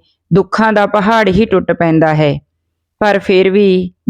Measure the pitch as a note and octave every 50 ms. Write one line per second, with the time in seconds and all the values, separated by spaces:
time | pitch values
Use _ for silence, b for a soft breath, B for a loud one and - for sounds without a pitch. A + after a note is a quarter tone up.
0 | _ _ _ _ _ - E3+ G3 F#3 - - - A3 A3 G#3+ G#3 G3+ G3 - G#3
1 | F#3 G#3+ A#3 A3+ G#3+ G3 F3+ G3 A3+ A3 F#3+ F3+ - - E3+ - F3 E3 D#3+ D#3+
2 | D#3+ D#3 D#3 D3+ D#3 D3 C#3+ D3 - _ _ _ _ _ _ _ _ _ _ -
3 | G#3+ G#3 G3+ G3 - - F#3+ F#3 F#3+ F#3+ F#3 G#3 G#3 G3 F#3 F#3 F3+ F3+ - _
4 | -